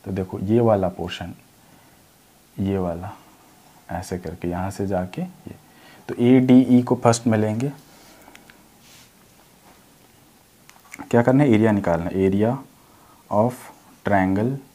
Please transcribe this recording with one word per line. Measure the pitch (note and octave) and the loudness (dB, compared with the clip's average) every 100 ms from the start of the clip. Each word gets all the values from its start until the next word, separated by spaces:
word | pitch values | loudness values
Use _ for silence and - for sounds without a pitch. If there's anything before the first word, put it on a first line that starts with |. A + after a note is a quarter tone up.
तो | - | -8
देखो | G2 F#2 G2 | -8 -8 -8
ये | F#2+ A2+ | 0 2
वाला | A#2 G#2 F#2 | 4 2 0
portion, | F2 E2+ - F2 - _ _ _ - _ _ _ _ _ _ _ - | -6 -10 -10 -14 -16 _ _ _ -20 _ _ _ _ _ _ _ -6
ये | G2 G2 | -4 -2
वाला | F2+ E2+ G2 - - _ _ _ - - - | -4 -6 -12 -16 -20 _ _ _ -20 -20 -12
ऐसे | E2+ F#2 F2+ | -12 -8 -10
करके | F2 E2+ F2 | -10 -8 -6
यहाँ | F2 F#2+ | -6 -6
से | - G2 | -6 -4
जाके | F#2 F#2 - | -4 -6 -8
ये, | F3+ - - - - - - - - | -12 -14 -20 -20 -20 -20 -20 -20 -14
तो | - A#2+ | 0 4
एडीई | C3 B2+ B2+ B2 B2 | 4 6 6 6 2
को | A#2+ A#2+ | 2 2
first | A#2+ A#2 B2 | 2 2 0
में | G#2+ | 0
लेंगे। | G#2+ A2 C#3 - - - - - - - - - _ _ - - - _ _ _ _ _ - - _ _ _ _ _ _ _ _ - - _ - | 0 -2 -6 -8 -20 -20 -20 -20 -20 -20 -20 -20 _ _ -20 -20 -20 _ _ _ _ _ -20 -20 _ _ _ _ _ _ _ _ -20 -20 _ -20
क्या | - A#2+ | 0 2
करना | A#2+ C3 | 4 4
है, | D3 | 4
Area | G#2+ A2 | 4 4
निकालना | G#2 G2 E2 F2 | 2 0 -2 -2
है, | F#2+ | 0
area | F#2+ G2+ A2 C3+ - _ _ _ _ _ _ | 0 2 -2 -4 -12 _ _ _ _ _ _
of | G#2 A#2 B2 - - - - - | 0 0 -4 -20 -20 -20 -12 -2
triangle | G2+ F#2+ G2 A#2 C#3 - | 0 2 0 -2 -6 -12